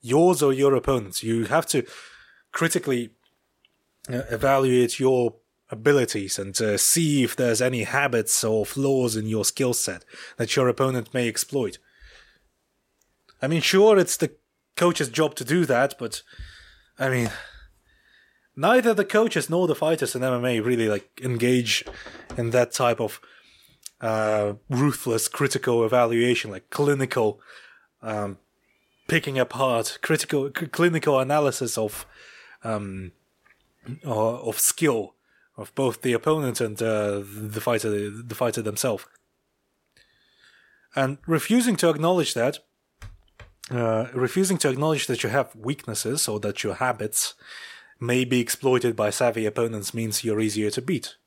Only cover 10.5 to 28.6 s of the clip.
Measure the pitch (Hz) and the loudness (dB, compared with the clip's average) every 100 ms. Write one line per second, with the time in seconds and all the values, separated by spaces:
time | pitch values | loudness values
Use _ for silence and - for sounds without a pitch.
10.5 | - 127 117 135 127 110 127 120 110 - | 2 2 2 0 0 -4 -2 -2 -2 -4
11.5 | 139 107 - _ _ - - _ _ _ | -4 -4 -8 _ _ -20 -20 _ _ _
12.5 | _ _ _ _ _ _ _ _ _ 135 | _ _ _ _ _ _ _ _ _ -2
13.5 | 165 - 190 214 202 175 - 160 - _ | 0 4 6 8 6 4 0 -4 -6 _
14.5 | _ _ - 175 165 135 117 151 - 123 | _ _ 0 0 2 -4 0 0 0 -2
15.5 | 175 147 120 139 - 117 - _ - - | 0 2 2 2 -2 -10 -10 _ -18 -18
16.5 | - - _ _ - 135 127 117 - - | -20 -20 _ _ -6 -2 0 -2 -6 -16
17.5 | - - _ _ _ _ _ _ _ _ | -20 -20 _ _ _ _ _ _ _ _
18.5 | - 170 254 233 208 196 214 226 170 139 | -2 4 4 4 2 2 2 4 0 0
19.5 | 170 175 - 156 165 127 127 127 123 127 | 2 2 2 2 0 -2 -2 0 0 2
20.5 | 117 110 120 110 104 - - 127 117 120 | 0 2 2 2 0 -4 -8 -4 0 2
21.5 | 127 117 - - - - - - - 117 | 2 2 -2 -4 -16 -18 -20 -12 -6 0
22.5 | 123 120 - 120 117 110 - - - _ | 2 2 2 0 2 -4 -6 -20 -20 _
23.5 | _ _ _ - _ 117 110 110 107 104 | _ _ _ -20 _ -2 0 0 0 0
24.5 | 104 - 127 143 127 127 113 - - 139 | -4 -6 0 0 0 -2 -2 -2 -2 -2
25.5 | 135 - 117 113 123 117 117 120 117 107 | 0 0 2 4 4 4 2 2 0 -2
26.5 | 95 _ - 143 139 131 131 107 98 - | -12 _ -2 0 2 0 0 0 -2 -18
27.5 | - - - _ _ 113 107 101 95 _ | -20 -20 -20 _ _ -8 -6 -6 -10 _
28.5 | _ | _